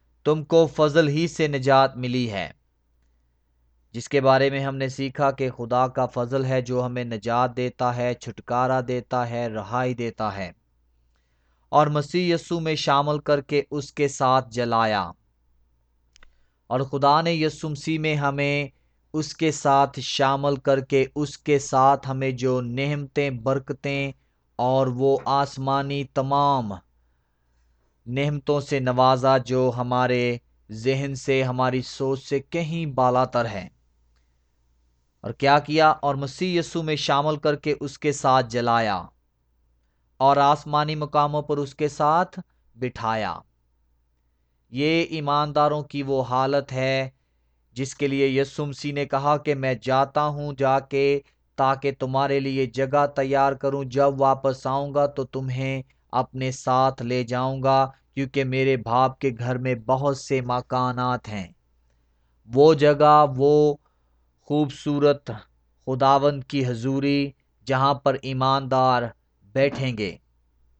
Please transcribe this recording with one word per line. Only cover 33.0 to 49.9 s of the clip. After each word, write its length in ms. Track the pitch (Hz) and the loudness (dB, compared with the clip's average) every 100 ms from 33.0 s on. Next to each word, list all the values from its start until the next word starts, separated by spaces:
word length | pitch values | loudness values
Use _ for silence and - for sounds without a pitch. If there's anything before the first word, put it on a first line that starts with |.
| 127 127 127 123 117 | 2 4 2 0 -2
है। 340 | 101 92 _ _ _ _ _ _ _ _ _ _ _ _ _ _ _ | -6 -12 _ _ _ _ _ _ _ _ _ _ _ _ _ _ _
और 80 | 117 | -14
क्या 280 | - 139 147 | -2 2 2
किया? 320 | 143 156 156 | 2 4 4
और 240 | - 143 139 | 4 -2 -4
मसीह 400 | 139 - 185 170 | -6 -4 -2 -2
यीशु 280 | 165 170 | -2 -6
में 120 | 156 147 | -4 -4
शामिल 420 | - 139 151 151 | 0 0 0 0
करके 360 | 151 147 151 | -2 -2 -2
उसके 400 | 143 143 - 147 | -4 -6 -4 -4
साथ 300 | 143 135 131 | 0 2 2
जलाया 680 | 117 120 120 117 110 92 87 _ _ _ _ _ _ _ _ _ _ - | 2 -2 0 2 0 -4 -8 _ _ _ _ _ _ _ _ _ _ 0
और 200 | 135 139 | 4 6
आसमानी 560 | 143 147 151 147 151 156 | 4 2 0 -2 -2 -4
मकामों 460 | 147 151 147 147 | -2 0 0 -2
पर 160 | 147 143 | -4 -4
उसके 300 | 139 - 147 | -4 -4 -4
साथ 360 | 143 147 165 185 - - _ _ 117 | 0 2 2 0 -6 -18 _ _ -10
बिठाया। 640 | 123 - 113 110 98 85 - _ _ _ _ _ _ _ _ _ _ _ _ | -8 -4 -4 -2 -4 -8 -14 _ _ _ _ _ _ _ _ _ _ _ _
ये 280 | 123 147 165 | -4 0 0
ईमानदारों 800 | 165 160 143 147 147 147 147 151 | -2 -4 -2 0 0 2 2 0
की 200 | 147 139 | -4 -8
वो 180 | 135 135 | -2 -2
हालत 460 | 120 127 135 143 135 | 0 0 0 -2 -2
है 420 | 131 131 135 131 - _ _ _ _ _ 127 | -4 -2 -2 -4 -10 _ _ _ _ _ -8
जिसके 320 | 135 - 143 | -8 -4 -2
लिए 200 | 135 139 | 2 2
यीशु 380 | 131 135 - 147 | 2 -2 -4 -8
मसीह 280 | 135 143 | -8 -6
ने 120 | 143 139 | -6 -4
कहा 320 | 135 143 147 | -2 0 0
कि 180 | 147 139 | -2 -2
"मैं 240 | 131 123 | -2 -4
जाता 420 | 131 | 0